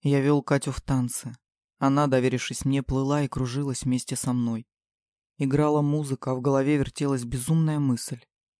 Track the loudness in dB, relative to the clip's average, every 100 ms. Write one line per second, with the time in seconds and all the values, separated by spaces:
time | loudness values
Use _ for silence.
0 | 2 2 4 2 2 0 0 -8 -2 0
1 | 0 -4 -8 -14 _ _ _ _ 0 2
2 | 4 4 2 0 -4 -4 0 -2 0 -2
3 | 0 0 -2 -2 -4 -4 -4 -4 -2 -2
4 | -2 -6 -2 -2 -2 -4 -8 _ _ _
5 | _ _ _ _ 0 2 4 4 2 0
6 | -2 -6 -4 -2 2 2 2 2 0 -2
7 | -2 -2 -2 -6 0 2 2 2 0 0
8 | -2 -10 _ _ _ _